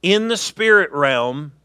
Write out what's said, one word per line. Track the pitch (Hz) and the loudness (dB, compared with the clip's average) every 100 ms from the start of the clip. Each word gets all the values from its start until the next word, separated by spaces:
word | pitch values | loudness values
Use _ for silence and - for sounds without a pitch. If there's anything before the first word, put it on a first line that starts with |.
In | 175 208 226 | 2 0 0
the | 226 | -4
spirit | - - 220 208 180 | -6 -4 2 2 2
realm | 147 139 127 120 131 151 _ | 0 0 2 -2 -6 -12 _